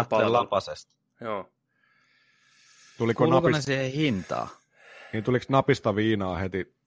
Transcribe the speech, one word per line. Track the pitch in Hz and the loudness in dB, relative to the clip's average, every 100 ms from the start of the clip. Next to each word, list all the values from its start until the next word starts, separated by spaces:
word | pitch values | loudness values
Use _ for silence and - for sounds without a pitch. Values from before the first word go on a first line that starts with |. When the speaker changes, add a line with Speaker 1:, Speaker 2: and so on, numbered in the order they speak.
| 120 | 2
Speaker 1:
toi | |
palvelu. | 110 110 | 2 4
Speaker 2:
lapasesta. | 120 117 101 - 76 - _ _ _ | 2 2 -2 -2 -12 -16 _ _ _
Speaker 1:
Joo. | 117 101 90 _ _ _ _ _ _ _ _ _ _ _ _ - - - | -8 -8 -10 _ _ _ _ _ _ _ _ _ _ _ _ -20 -20 -4
Speaker 3:
Tuliko | 117 113 | -2 2
Speaker 2:
Kuuluuko | 123 131 170 | 4 4 4
Speaker 3:
napis-, | 156 | 0
Speaker 2:
ne | |
siihen | 139 135 131 | 0 -2 -2
hintaan? | 139 151 101 82 60 55 - _ _ - - - | 0 0 0 -4 -6 -6 -12 _ _ -20 -20 -8
Speaker 3:
niin | 110 | -6
tuliko | 110 127 - | 0 -2 2
napista | 135 135 131 113 101 | 0 2 0 0 0
viinaa | 110 107 92 87 | 2 0 -2 -4
heti | 95 95 - _ | -4 -4 -8 _